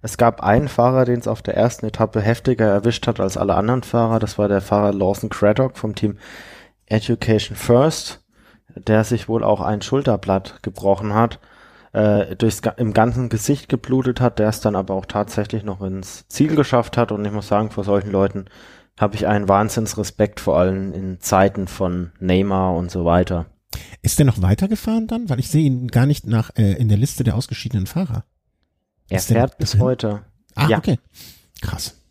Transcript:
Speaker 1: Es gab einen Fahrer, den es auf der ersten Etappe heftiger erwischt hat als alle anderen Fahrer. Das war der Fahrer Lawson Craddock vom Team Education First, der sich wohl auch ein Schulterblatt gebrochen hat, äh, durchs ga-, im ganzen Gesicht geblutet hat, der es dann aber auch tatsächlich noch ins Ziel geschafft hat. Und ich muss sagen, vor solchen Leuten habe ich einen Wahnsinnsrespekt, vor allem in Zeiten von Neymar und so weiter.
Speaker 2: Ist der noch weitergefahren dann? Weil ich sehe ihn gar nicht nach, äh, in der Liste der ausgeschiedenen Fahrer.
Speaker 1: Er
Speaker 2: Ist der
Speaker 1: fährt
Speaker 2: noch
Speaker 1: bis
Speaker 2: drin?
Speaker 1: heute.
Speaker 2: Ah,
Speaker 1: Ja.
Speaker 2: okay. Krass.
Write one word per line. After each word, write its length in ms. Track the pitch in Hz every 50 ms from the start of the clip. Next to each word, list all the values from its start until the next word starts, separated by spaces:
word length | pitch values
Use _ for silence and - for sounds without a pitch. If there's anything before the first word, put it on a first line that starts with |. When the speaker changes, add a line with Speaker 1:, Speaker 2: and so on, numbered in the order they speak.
| -
Speaker 1:
Es 140 | - -
gab 240 | - 120 117 113 - -
einen 240 | 95 107 123 147
Fahrer, 380 | 131 - - 120 123 131 131 127
den 140 | 123 123 120
es 80 | -
auf 140 | 113 110 -
der 160 | - 98 -
ersten 300 | - 107 123 - - -
Etappe 340 | 107 - - 113 107 - 113
heftiger 460 | 101 107 117 - - 135 123 110 113
erwischt 400 | 107 98 104 101 117 117 - -
hat 120 | 120 107 -
als 160 | 95 95 -
alle 200 | - 101 98 90
anderen 260 | - 101 113 123 127
Fahrer. 380 | - - - 120 117 113 113 113
Das 180 | 110 101 -
war 100 | - 104
der 140 | 101 101 98
Fahrer 320 | 98 - 104 101 104 101 98
Lawson 360 | 98 98 92 101 - - 107
Craddock 460 | - - 104 101 - - 131 127 -
vom 200 | - - 110 101
Team 240 | - - 104 95 - - - - - - - - - - _ _ _ _
Education 720 | _ 110 110 110 - 120 113 - 113 110 104 - - 104
First, 680 | - - - 120 123 139 160 156 - - - - - _ _ _ _ _ _ _ _ _ _ -
der 280 | - 92 110 107 110 110
sich 240 | - 123 107 -
wohl 160 | - 110 113 110
auch 160 | 104 104 101
ein 220 | - - 107 104
Schulterblatt 800 | 98 - 131 139 139 135 110 98 - 101 95 98 95 - - -
gebrochen 540 | - 104 95 - 98 98 98 92 107 107 104
hat, 240 | 110 120 117 - - _ _ - _ - - _ - _ _ -
äh, 420 | 107 107 104 104 104 98 - 92
durchs 260 | - 117 113 101 -
ga-, 140 | - 113 -
im 160 | - 123 110 104
ganzen 340 | 110 110 120 117 123 127 117
Gesicht 400 | - 110 - - 143 139 - -
geblutet 520 | - 120 - - 127 131 127 127 123 123
hat, 160 | 123 120 -
der 120 | - 107 107
es 120 | 107 -
dann 140 | - 107 104
aber 180 | 95 98 95 95
auch 140 | 95 95
tatsächlich 560 | - - 107 104 - - - 104 104 - 110 101
noch 180 | 104 95 95
ins 460 | 98 95 92 95 92 - - - _
Ziel 280 | _ - - 139 151 156
geschafft 400 | 147 139 - - 120 117 - -
hat. 160 | 120 120 -
Und 140 | 104 104 104
ich 60 | 101
muss 160 | 104 104 101
sagen, 240 | - 104 104 110 104
vor 120 | - 110 95
solchen 280 | 101 101 101 95 104
Leuten 340 | 98 95 98 98 - 101 95 - _ - - - - - _ _ _ -
habe 160 | 107 104 104
ich 100 | 107 101
einen 240 | 101 104 104 104 95
Wahnsinnsrespekt, 880 | 98 98 107 110 - 120 110 107 - 107 101 - - - 107 98 - -
vor 200 | - 101 71 82
allem 340 | 90 92 95 98 95 98 76
in 260 | 90 95 92 92 90
Zeiten 460 | - - 104 95 98 98 98 104 95
von 440 | 90 - - 98 90 90 90 90 85 _ _
Neymar 560 | 92 90 90 95 98 98 98 95 92 92 90
und 160 | 82 90 87
so 120 | - 92 85
weiter. 440 | 85 85 87 90 - 92 85 82 - _ _ _ _ - - - - - - -
Speaker 2:
Ist 160 | - - -
der 80 | 151
noch 160 | 135 - - 92
weitergefahren 640 | 95 104 - 190 202 220 - - 220 220 226 220
dann? 200 | 226 226 233 240
Weil 120 | 185 131 117
ich 100 | 127 -
sehe 140 | - 151 160
ihn 240 | 139 127 123 127
gar 180 | 120 - 123 127
nicht 220 | 143 147 - -
nach, 240 | 104 110 113 110 - -
äh, 180 | - 110 101 95
in 140 | - 120
der 120 | 107 104 101
Liste 240 | 123 - - - 123
der 120 | 117 85
ausgeschiedenen 520 | 110 - - 117 - - 120 - 104 92
Fahrer. 380 | - - 160 190 139 113 110 - _ _ _ _ _ _ _ _ _ _ _ _ _ _ _ _ _
Speaker 1:
Er 100 | 95 92
Speaker 2:
Ist 100 | 90 -
der 80 | 117
Speaker 1:
fährt 140 | 113 123 -
Speaker 2:
noch 60 | - -
Speaker 1:
bis 120 | - -
Speaker 2:
drin? 100 | - 101 120
Speaker 1:
heute. 380 | 127 127 - - 107 104 104 - _ _ _ _ _ _
Speaker 2:
Ah, 120 | - 143
Speaker 1:
Ja. 120 | 156 113 -
Speaker 2:
okay. 200 | - - 143 - _ _ _ - - - - _ _ _ _ -
Krass. 340 | - - - - - - - _ _ _